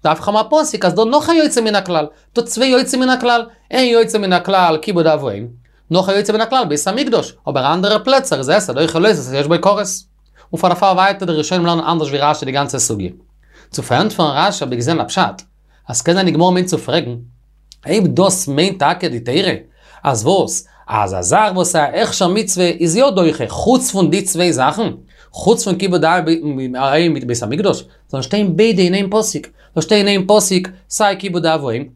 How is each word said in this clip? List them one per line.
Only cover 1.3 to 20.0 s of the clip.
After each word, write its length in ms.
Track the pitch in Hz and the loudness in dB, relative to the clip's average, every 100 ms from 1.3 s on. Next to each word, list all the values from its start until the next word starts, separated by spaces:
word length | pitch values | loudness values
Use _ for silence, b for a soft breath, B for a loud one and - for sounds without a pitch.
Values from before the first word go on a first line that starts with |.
יוצא 280 | 330 302 247 | 2 2 0
מן 140 | 220 | 0
הכלל. 320 | 202 190 165 147 b b | -2 0 -2 -4 b b
דא 80 | - | -4
צוויי 260 | - 214 262 | -4 -2 2
יוצאים 320 | 254 262 254 | 2 0 -2
מן 80 | 254 | 0
הכלל. 360 | 254 247 240 226 b b | 0 2 0 -2 b b
איין 220 | 254 254 | 0 4
יוצא 260 | 233 226 214 | 4 2 0
מן 140 | 196 | 0
הכלל, 460 | 180 180 190 175 156 | 0 2 2 4 2
כיבוד 240 | 208 175 160 | 0 0 2
אב 160 | 151 | 2
ואם. 240 | 135 101 120 - _ _ _ | -2 -6 -10 -16 _ _ _
נאך 180 | 170 190 | -2 2
א 40 | |
יוצא 200 | 196 208 | 0 0
מן 80 | 214 | -2
הכלל, 240 | 220 262 | 0 0
בית 220 | 196 147 196 | 0 -2 -2
המקדש. 480 | 220 277 214 127 - - | -2 0 0 -2 -10 -6
אבער 260 | 135 131 | -2 0
אנדערע 240 | 175 196 214 | 0 2 0
פלעצער, 400 | 214 269 269 135 | 2 2 2 -4
איז 100 | 131 | 2
עס, 220 | 196 190 | 0 0
דא 100 | 127 | -2
איך 160 | 120 160 | 0 2
לויס, 220 | 202 170 | 2 2
עס 140 | 127 | -2
איז 140 | 135 143 | -4 0
בוי 120 | 165 | 2
כרת. 240 | - 208 - - - _ b b b | 2 0 -4 -10 -14 _ b b b
און 80 | 170 | -2
פון 100 | 180 | 0
דער 80 | 175 | 2
פאר 140 | 196 | 2
ווייטער, 320 | 180 190 196 185 | 4 2 0 -2
דער 120 | 156 | -2
ראשונים 280 | 147 180 170 | 0 0 2
לערנען 200 | 170 156 | 0 0
אנדערש 220 | 170 143 | -2 -2
ווי 100 | 139 | 0
רש"י, 260 | 147 147 | 0 0
די 80 | 135 | -2
גאנצע 260 | 135 139 131 | -2 -2 -2
סוגיה. 320 | - 107 90 - _ _ b b b | -2 -4 -6 -10 _ _ b b b
צו 120 | - | -10
פארענטפערן 640 | 120 127 214 214 156 139 190 | -2 0 0 0 -2 2 0
רש"י, 160 | 196 | -2
האב 80 | 135 | -6
איך 60 | 120 | -4
געזען, 220 | 117 160 | -2 -2
א 40 | |
פשט. 380 | - - 135 95 - _ _ _ - | -2 -2 -2 -4 -20 _ _ _ -8
אז 140 | 120 | -4
קען 120 | 165 | 0
זיין, 120 | 185 185 | 2 2
די 60 | |
גמרא 180 | 147 180 | 2 2
מיינט 180 | 180 180 | 2 0
צו 100 | 160 | -4
פראגן, 360 | - 156 120 120 - _ _ _ _ - 139 | -2 -2 -2 -10 -14 _ _ _ _ -18 -2
אייב 200 | 202 175 | 0 2
דאס 420 | 127 190 - - | 2 2 0 -4
מיינט 300 | 139 185 185 | 0 -2 0
טאקע 300 | 143 180 170 | 0 0 -4
די 120 | 120 | -6
תורה? 340 | 120 143 196 110 - b b b | -4 -2 -2 -6 -12 b b b